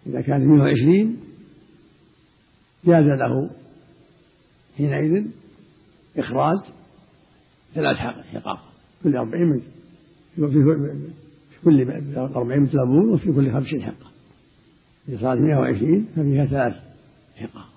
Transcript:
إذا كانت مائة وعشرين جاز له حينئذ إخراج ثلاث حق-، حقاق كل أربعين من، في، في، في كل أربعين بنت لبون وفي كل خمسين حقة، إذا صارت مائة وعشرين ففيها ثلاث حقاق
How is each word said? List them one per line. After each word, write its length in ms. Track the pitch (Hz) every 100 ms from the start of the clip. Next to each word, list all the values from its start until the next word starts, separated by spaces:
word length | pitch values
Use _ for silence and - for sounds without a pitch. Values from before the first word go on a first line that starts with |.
| -
إذا 140 | 131
كانت 240 | 131 139 135
مائة 140 | 151
وعشرين 560 | 139 135 139 190 220 233 - - - _ _ _ _ _ _ _ _ _ _ _ _ _
جاز 200 | 170 170
له 460 | 147 135 123 131 - - - - _ _ _ _ _ _ _ _ _ 143
حينئذ 500 | 147 139 156 185 214 - - _ _ _ _ _ _ -
إخراج 400 | 117 127 147 190 - - _ _ _ _ _ _ _ _ _
ثلاث 220 | 151 143 127
حق-، 240 | 123 - -
حقاق 380 | - - 95 - _ _ _
كل 120 | - 131
أربعين 300 | 117 175 170
من، 140 | 131 - - - _ _ _ _ 170
في، 120 | 147
في، 460 | 143 139 156 143 143 156 - - _ _
في 140 | -
كل 260 | 170 143 127 - 143 139
أربعين 480 | 131 139 120 135
بنت 100 | 135
لبون 340 | 139 123 143 220
وفي 240 | 185 190
كل 200 | 139 135
خمسين 300 | 120 131 147
حقة، 280 | 90 - - _ _ _ _ _ _ _ _ _ -
إذا 100 | 117
صارت 220 | 123 123
مائة 160 | 151 143
وعشرين 500 | 127 104 131 190 220 160
ففيها 300 | 143 139 139
ثلاث 300 | 139 120 - - - _ _ _ -
حقاق 320 | - - -